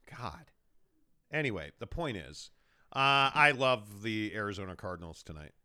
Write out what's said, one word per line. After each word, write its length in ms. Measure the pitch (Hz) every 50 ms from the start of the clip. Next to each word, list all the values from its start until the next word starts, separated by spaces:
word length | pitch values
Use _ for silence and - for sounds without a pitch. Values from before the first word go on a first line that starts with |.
| _ - - -
God. 320 | 123 117 - 170 156 - _ _ _ _ _ _ _ _ _ _ _ _ _ _ _ _
Anyway, 420 | - 151 151 135 107 87 76 76 - _
the 60 | 117
point 300 | - - 160 170 147 113
is, 340 | 95 73 65 76 - - - - _ _ _ _ _ _ _ -
uh, 360 | 135 135 139 139 139 135 135 -
I 160 | 151 147 147 143
love 480 | 123 131 131 127 113 104 104 104 101 104
the 300 | 113 110 110 107 104 85
Arizona 400 | 107 104 101 98 92 98 95 90
Cardinals 480 | - - 92 90 82 85 82 80 - -
tonight. 300 | - 82 76 76 73 - _ _